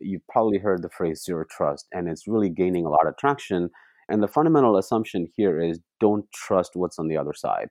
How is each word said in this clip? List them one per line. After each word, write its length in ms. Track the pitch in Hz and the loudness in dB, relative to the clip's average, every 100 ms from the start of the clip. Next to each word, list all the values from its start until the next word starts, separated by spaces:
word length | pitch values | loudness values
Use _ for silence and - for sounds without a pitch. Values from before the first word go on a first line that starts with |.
you've 260 | 98 92 - | -8 -8 -2
probably 300 | 127 113 101 | 0 2 2
heard 240 | 101 92 | 0 -2
the 80 | 85 | -2
phrase 340 | - 87 78 | -4 -4 -4
zero 220 | - 82 80 | -6 -6 -6
trust, 380 | - 78 71 - | -2 -2 -2 -8
and 160 | 90 87 | -6 -6
it's 180 | 78 - | -6 -2
really 220 | 110 98 | 0 0
gaining 360 | 82 92 90 80 | 2 0 0 2
a 40 | |
lot 180 | 78 78 | 2 2
of 80 | - | 0
traction. 540 | 139 139 - 92 87 _ _ _ - | -2 -2 -2 -2 -2 _ _ _ -2
And 120 | 107 | 0
the 60 | 101 | 0
fundamental 480 | - 160 156 123 98 | 2 4 4 6 4
assumption 540 | - 113 113 98 85 - | 2 -2 -2 -4 -6 0
here 240 | 101 80 | 0 2
is 180 | 85 85 _ - | 0 -4 _ 0
don't 280 | 107 104 101 | 2 2 -4
trust 380 | - - 95 87 90 | -12 0 0 0 -2
what's 240 | 87 - | -4 -4
on 80 | 80 | -4
the 80 | 78 | -2
other 180 | 71 | -4
side, 360 | - - 50 50 | -6 -4 -4 -6